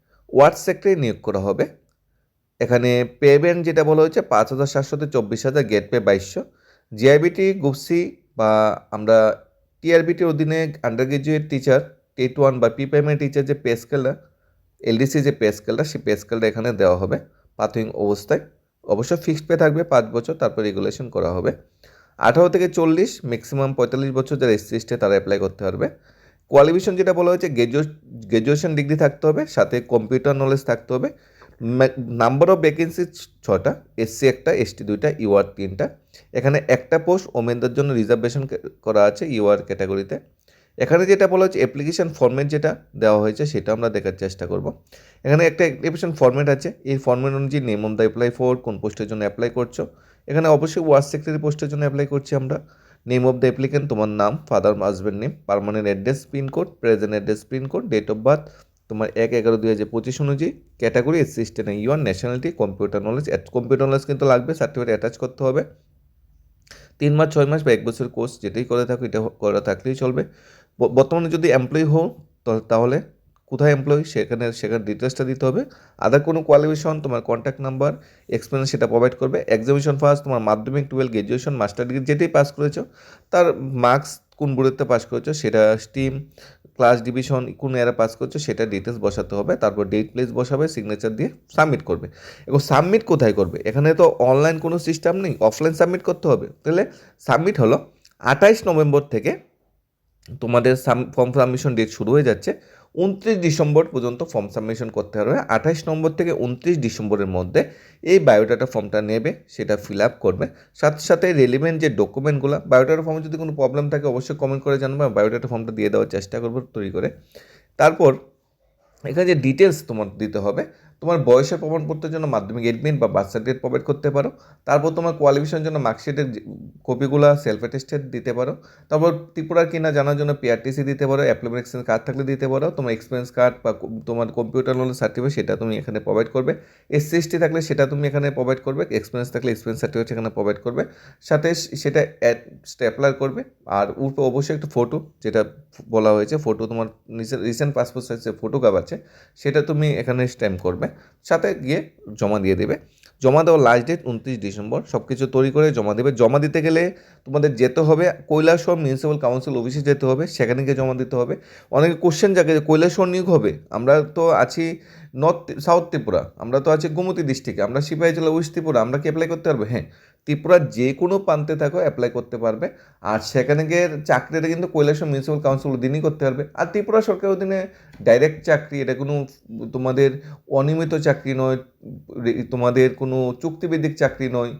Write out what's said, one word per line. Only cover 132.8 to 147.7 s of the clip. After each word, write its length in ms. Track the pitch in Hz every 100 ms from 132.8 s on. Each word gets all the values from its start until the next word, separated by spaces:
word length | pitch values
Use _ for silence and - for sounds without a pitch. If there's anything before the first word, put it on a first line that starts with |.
| 123
এক্সপিরিয়েন্স 380 | 113 - 127 123
কার্ড 240 | - 123 120
বা 80 | 117
কো-, 300 | 107 - 110 113
তোমার 220 | 117 113
কম্পিউটার 500 | - 113 131 127 127
নলেজ 200 | 127 123
সার্টিফিকেট 360 | 110 - 131
সেটা 220 | 143 104 101
তুমি 220 | 113 107
এখানে 220 | - 107
প্রোভাইড 280 | 104 104 117
করবে। 280 | 131 131 - - _ -
এসসি 280 | 151 151 170
এসটি 200 | 165 170
থাকলে 240 | 165 160
সেটা 240 | 151 151 139
তুমি 220 | 143 147
এখানে 240 | 143 143
প্রোভাইড 280 | 135 127 131
করবে, 240 | - 139
এক্সপিরিয়েন্স 500 | 175 110 - 123 123
থাকলে 180 | 123 123
এক্সপিরিয়েন্স 300 | 110 117 113
সার্টিফিকেট 300 | 117 117 113
এখানে 180 | 113 113
প্রোভাইড 280 | 107 104 101
করবে, 260 | 120 127 - - - _
সাথে 340 | - 151 165 165
স-, 140 | - 143
সেটা 300 | 147 147 - -
অ্যাড-, 260 | 117 117 - - -
স্ট্যাপলার 480 | - 120 123 139
করবে। 280 | 135 135 233 262 _ -
আর 220 | 98 101 -
উপরে 280 | 135 135 131
অবশ্যই 300 | 127 143 151
একটা 120 | 151
ফটো 240 | 127 120 156 - _
যেটা 200 | 110 110 104 - - _ -
বলা 220 | 113 107
হয়েছে, 260 | 107 104 156
ফটো 300 | 147 107 113
তোমার 200 | 113 110 - _
নিজের 300 | 113 113 127
রিসেন্ট 300 | 107 117 147